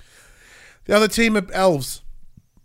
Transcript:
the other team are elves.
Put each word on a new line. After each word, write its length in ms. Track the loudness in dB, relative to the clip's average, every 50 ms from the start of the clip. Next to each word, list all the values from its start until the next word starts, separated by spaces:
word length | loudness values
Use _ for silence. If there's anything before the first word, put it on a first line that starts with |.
| -20 -20 _ -20 -20 -20 -20 _ -20 -20 -20 -20 -20 -20 -20 _ -4
the 100 | 0 2
other 140 | 2 2 2
team 280 | 2 2 0 2 2 0
are 80 | -2 -4 -2
elves. 500 | 0 2 2 2 0 -2 -8 -10 -12 -14 -16 -18 -18 -20 -20 -20 -20 -20 _ _ _ _